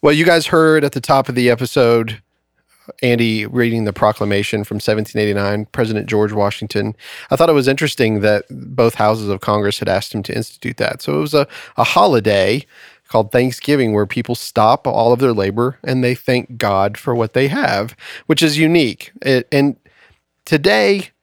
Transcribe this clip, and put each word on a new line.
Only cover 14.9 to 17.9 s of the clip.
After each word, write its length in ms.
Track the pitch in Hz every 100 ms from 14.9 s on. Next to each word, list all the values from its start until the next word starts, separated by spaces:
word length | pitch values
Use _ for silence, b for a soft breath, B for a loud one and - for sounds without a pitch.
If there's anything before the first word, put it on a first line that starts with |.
| - 117
of 60 | 120
their 140 | 135
labor 460 | 110 98 104 123 135
and 220 | - 131
they 100 | 123
thank 420 | 123 - 123 - 117
God 380 | 107 98 101 107
for 160 | -
what 180 | 120 113
they 160 | 127 139
have, 480 | 220 285 101 113